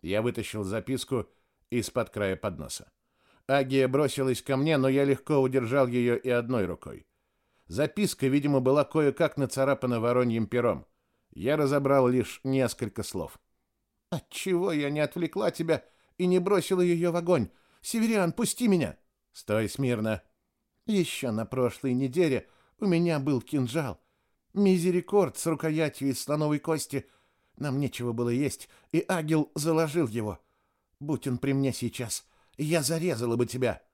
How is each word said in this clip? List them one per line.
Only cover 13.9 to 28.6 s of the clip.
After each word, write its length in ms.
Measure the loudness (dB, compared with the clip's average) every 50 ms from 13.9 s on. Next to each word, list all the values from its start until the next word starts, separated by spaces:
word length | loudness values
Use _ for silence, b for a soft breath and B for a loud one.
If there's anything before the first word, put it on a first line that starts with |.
| _ _ _ _
«Отчего 640 | -10 -10 -10 _ -14 -8 -2 0 0 0 0 0
я 180 | 0 0 -2 -2
не 100 | 0 0
отвлекла 520 | -2 -2 -2 -4 -4 -4 -2 -2 -2 -2
тебя 320 | -2 -2 -2 0 -2 -2 b b b b b b b
и 100 | _ 2
не 120 | 4 4 4
бросила 420 | 4 4 2 2 2 0 0 2
её 300 | 2 2 2 2 0 0
в 40 | 0
огонь? 340 | -2 2 2 2 2 2 -2 b b b b b b
Севериан, 500 | b -6 -2 0 0 2 2 2 2 0
пусти 360 | 0 0 -2 -2 -2 0 2
меня!» 300 | 2 4 4 2 -2 -6 _ _ _ _ _ _ _
«Стой 360 | _ -20 -4 -2 0 0 0
смирно!» 540 | -2 -2 -2 0 0 0 0 0 -2 -2 -4 _ _ _ _ _ _ _ _ _ _ _ _ _
«Ещё 460 | 0 0 2 0 0 -4 -4 -4 -2
на 140 | -2 -2 -4
прошлой 480 | -4 0 0 0 0 0 -2 -4 -2 0
неделе 540 | 0 0 -2 0 2 2 2 2 0 b b b b b b b _
у 60 | 0
меня 340 | 2 2 2 2 2 0 0
был 220 | 0 0 0 0
кинжал. 580 | -2 -2 -2 -2 -2 0 -2 -4 -4 -4 -8 -12 _ _ _ _ _ _ _ _ _ _ _
Мизерикорд 840 | 2 4 4 4 4 2 2 0 0 -2 2 2 2 2 2 -2
с 100 | -6 -4
рукоятью 640 | -4 -2 -2 -2 -2 0 0 -2 -2 -2 -4 -4 -2
из 120 | -2 -4
слоновой 380 | -4 -4 -2 -2 0 0 0 -2
кости. 500 | -2 -2 -4 -4 -4 -6 -8 -8 -8 b b b b b b b b b b
Нам 220 | -8 -6 -4 -2 -2
нечего 320 | -2 -2 -4 -4 -4 -4
было 180 | -2 -2 -2 0
есть, 400 | 0 0 -2 -2 -4 -8